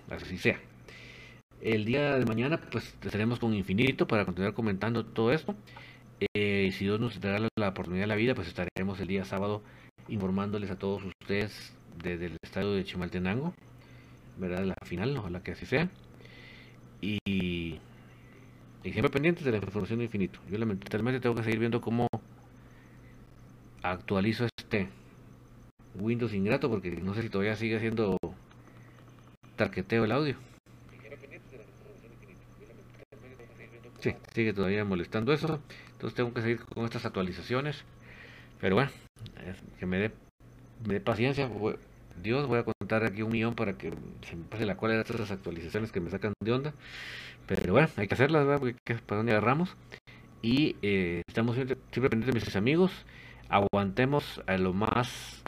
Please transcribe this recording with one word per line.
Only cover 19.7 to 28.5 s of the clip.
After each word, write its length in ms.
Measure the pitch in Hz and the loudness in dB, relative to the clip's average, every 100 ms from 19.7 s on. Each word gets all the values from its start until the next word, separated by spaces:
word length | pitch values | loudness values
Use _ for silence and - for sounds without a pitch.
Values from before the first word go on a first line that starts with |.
| 101 92 117 | -2 0 -2
de 60 | 117 | -2
Infinito. 340 | 101 90 - - | 0 0 -2 -6
Yo 80 | 104 | -2
lamentablemente 600 | 113 95 101 104 117 131 | 0 -2 -2 -2 0 2
tengo 140 | 120 | 2
que 100 | 117 | 2
seguir 160 | 110 110 | 2 2
viendo 200 | 117 117 | 2 0
cómo 280 | - 120 117 - - - - - - - - - - - - - - - - - | 0 2 2 -2 -8 -20 -20 -20 -20 -20 -20 -20 -20 -20 -20 -20 -20 -20 -20 -8
actualizo 640 | 90 90 - 98 104 107 117 - | -6 -4 0 2 2 2 0 -4
este 300 | - 107 92 - - - - - - - - - - | -2 0 0 -6 -20 -20 -20 -20 -20 -20 -20 -20 -14
Windows 400 | 92 107 117 117 | -4 0 2 0
ingrato, 340 | 101 98 - 143 | 2 2 2 2
porque 220 | 107 90 | 0 -2
no 240 | 85 92 | -4 -2
sé 80 | 104 | -2
si 80 | 110 | -2
todavía 260 | 98 101 107 | 0 0 0
sigue 200 | 110 110 | 0 0
haciendo 420 | 113 113 104 92 85 - - | 0 2 2 2 -2 -10 -18